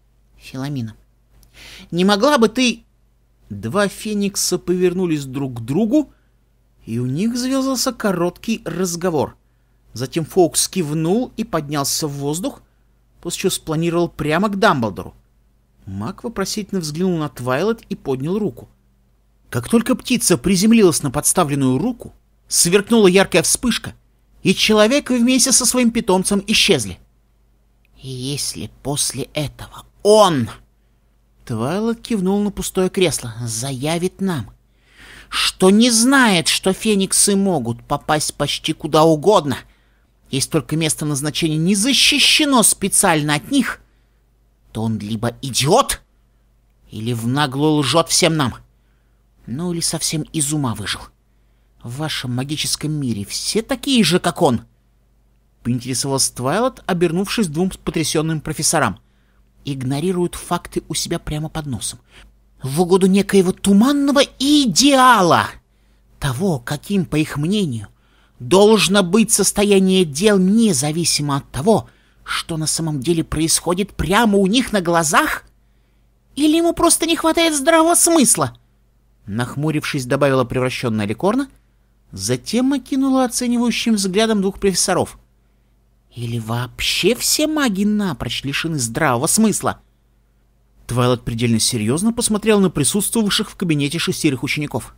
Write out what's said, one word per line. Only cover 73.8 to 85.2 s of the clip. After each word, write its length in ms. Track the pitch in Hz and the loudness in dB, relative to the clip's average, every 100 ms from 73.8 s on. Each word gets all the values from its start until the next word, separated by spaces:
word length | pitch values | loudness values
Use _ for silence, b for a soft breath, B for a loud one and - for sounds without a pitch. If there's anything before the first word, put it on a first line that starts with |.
| 202 | -4
прямо 440 | - 147 202 233 196 | -4 0 2 4 4
у 100 | 190 | 2
них 240 | 240 - | 2 0
на 100 | 208 | -2
глазах? 640 | 175 170 160 220 302 - - _ _ _ _ _ _ _ _ - | 2 0 2 2 0 -4 -12 _ _ _ _ _ _ _ _ -2
Или 220 | 302 320 | 2 2
ему 160 | 339 | 2
просто 320 | 339 339 - 330 | 2 0 2 0
не 100 | 330 | 0
хватает 400 | 320 320 330 302 | 0 2 2 0
здравого 400 | 269 330 320 339 | 2 4 4 4
смысла?» 640 | 339 330 247 - 131 - _ _ _ _ _ _ - | 4 4 4 2 -2 -6 _ _ _ _ _ _ -8
нахмурившись, 800 | 101 120 - 151 151 - 147 123 | -6 -6 -4 -2 -2 -4 -6 -2
добавила 380 | 139 143 131 | 0 2 2
превращённая 640 | 120 131 127 - 127 110 104 | 0 -2 -2 -2 -2 -2 -2
Ликорна, 420 | 107 185 247 277 _ _ _ _ _ _ | -2 -2 -2 -4 _ _ _ _ _ _
затем 600 | 107 95 127 - 226 262 | -10 -4 -4 -2 0 0
окинула 500 | 277 - 277 269 262 | 0 -2 -2 0 2
оценивающим 720 | 254 - 247 240 240 226 233 220 | 0 -2 -2 0 0 0 0 0
взглядом 460 | 190 180 220 220 | 0 0 2 2
двух 180 | 190 - | 0 0
профессоров. 580 | 196 180 - 170 110 - | -2 0 0 0 -2 -6